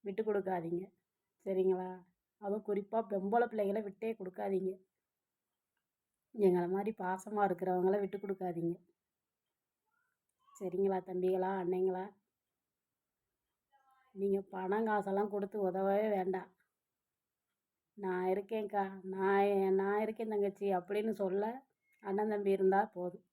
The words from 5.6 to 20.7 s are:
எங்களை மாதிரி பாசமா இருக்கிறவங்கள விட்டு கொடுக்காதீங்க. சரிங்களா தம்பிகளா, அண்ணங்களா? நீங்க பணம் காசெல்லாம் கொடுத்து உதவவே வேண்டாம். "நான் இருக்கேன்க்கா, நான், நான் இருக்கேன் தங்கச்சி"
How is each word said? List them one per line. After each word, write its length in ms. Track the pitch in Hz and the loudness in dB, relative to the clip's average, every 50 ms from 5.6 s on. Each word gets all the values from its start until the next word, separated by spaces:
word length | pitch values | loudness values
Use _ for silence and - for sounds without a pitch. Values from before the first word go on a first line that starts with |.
| _ _ _ _ _ _ _ _ _ _ _ _ _ _ _ | _ _ _ _ _ _ _ _ _ _ _ _ _ _ _
எங்களை 340 | 233 208 185 180 180 175 175 | 4 4 4 6 4 2 0
மாதிரி 240 | 185 196 196 220 | 0 -2 -2 -2
பாசமா 500 | 220 - 190 180 185 190 - 214 214 208 202 | -4 -4 -4 -4 -4 -4 -6 -6 0 0 2
இருக்கிறவங்கள 540 | 190 180 170 190 185 185 180 180 185 196 208 | 2 2 -2 0 0 0 2 2 2 2 2
விட்டு 180 | 202 196 202 190 | 0 -4 -6 -8
கொடுக்காதீங்க. 580 | 202 196 196 - 185 180 170 170 165 170 175 - _ _ _ _ _ _ _ _ _ _ _ _ _ _ _ _ _ _ _ _ _ _ _ _ _ _ _ _ _ _ _ _ _ _ | -6 -8 -6 -6 -6 -6 -4 -2 -2 -4 -4 -6 _ _ _ _ _ _ _ _ _ _ _ _ _ _ _ _ _ _ _ _ _ _ _ _ _ _ _ _ _ _ _ _ _ _
சரிங்களா 500 | - - 202 185 - 185 196 196 190 185 | -16 -10 -8 -6 -2 0 2 2 2 0
தம்பிகளா, 500 | 180 185 180 185 180 185 185 185 185 190 196 190 | -2 -4 -4 0 2 2 2 2 2 0 0 -2
அண்ணங்களா? 460 | 180 175 185 180 185 190 180 185 190 208 - _ _ _ _ _ _ _ _ _ _ _ _ _ _ _ _ _ _ _ _ _ _ _ _ _ _ _ _ _ _ _ _ _ _ _ _ _ _ _ _ | -2 -2 0 2 2 0 0 -2 -6 -10 -12 _ _ _ _ _ _ _ _ _ _ _ _ _ _ _ _ _ _ _ _ _ _ _ _ _ _ _ _ _ _ _ _ _ _ _ _ _ _ _ _
நீங்க 240 | 196 196 202 196 196 190 - | -4 0 0 0 0 -2 -6
பணம் 360 | - 185 185 185 202 220 226 | -10 -8 -4 -2 0 0 0
காசெல்லாம் 440 | 220 214 208 196 196 190 202 208 208 | 2 0 0 0 0 0 0 0 0
கொடுத்து 260 | 208 208 202 196 - 214 | 0 -4 -4 -4 -2 -2
உதவவே 440 | 196 185 175 190 190 196 196 202 214 220 | -2 0 0 0 2 2 2 2 2 2
வேண்டாம். 420 | 208 190 185 185 185 190 185 - _ _ _ _ _ _ _ _ _ _ _ _ _ _ _ _ _ _ _ _ _ _ _ _ _ _ _ _ _ 208 | 2 0 0 0 -2 -4 -4 -10 _ _ _ _ _ _ _ _ _ _ _ _ _ _ _ _ _ _ _ _ _ _ _ _ _ _ _ _ _ -6
"நான் 280 | 202 190 185 185 185 190 | -4 -2 -2 0 2 2
இருக்கேன்க்கா, 560 | 190 208 196 - 226 220 208 202 - 202 196 190 196 190 180 | 0 0 -2 -4 -4 -4 -4 -2 -2 -2 -2 -2 -6 -10 -10
நான், 680 | 190 185 190 190 196 196 196 196 202 202 196 190 190 190 | -8 -4 0 2 4 4 6 4 4 4 4 4 4 4
நான் 240 | 190 196 196 202 208 | 2 2 2 0 0
இருக்கேன் 320 | 214 214 220 - 226 220 | 0 -2 -4 -6 -6 -2
தங்கச்சி" 360 | 214 208 202 202 196 - 202 196 | 0 0 0 0 -2 -2 -2 0